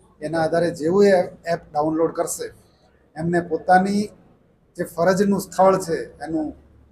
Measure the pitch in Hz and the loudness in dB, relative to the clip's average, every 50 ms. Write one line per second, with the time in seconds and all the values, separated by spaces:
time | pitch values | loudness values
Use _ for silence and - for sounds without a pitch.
0 | _ _ _ - 151 151 165 165 160 156 165 170 175 170 165 165 143 165 185 202 | _ _ _ -12 -10 -6 -4 -2 -2 0 0 0 0 -2 -2 -4 -2 0 2 4
1 | 202 202 190 180 180 - - - - 170 170 165 - - 151 147 151 160 156 160 | 4 6 4 4 2 -2 -6 -12 -8 -6 -6 -6 -8 -6 -4 -2 -2 0 0 0
2 | 165 160 - 165 170 - - 170 156 143 - _ _ _ _ _ _ _ _ _ | 0 -2 -2 -4 -6 -6 -8 -10 -12 -12 -16 _ _ _ _ _ _ _ _ _
3 | _ _ - 156 165 170 175 170 175 170 160 160 - 185 180 185 190 196 202 208 | _ _ -10 -8 -4 -2 -2 -2 -2 -2 -4 -2 2 4 4 4 4 2 0 -2
4 | 214 - - _ _ _ _ _ _ _ _ _ _ _ _ 170 175 - - 165 | -4 -4 -8 _ _ _ _ _ _ _ _ _ _ _ _ -10 -10 -8 -4 0
5 | 170 190 190 180 208 202 196 185 - - - - 190 190 190 190 165 165 160 131 | 2 2 2 2 2 0 0 -2 -4 -4 0 4 4 4 4 2 0 -4 -6 -6
6 | 117 - - - 143 156 160 156 151 143 131 - _ _ _ _ _ _ | -6 -10 -14 -14 -10 -8 -6 -6 -6 -6 -10 -14 _ _ _ _ _ _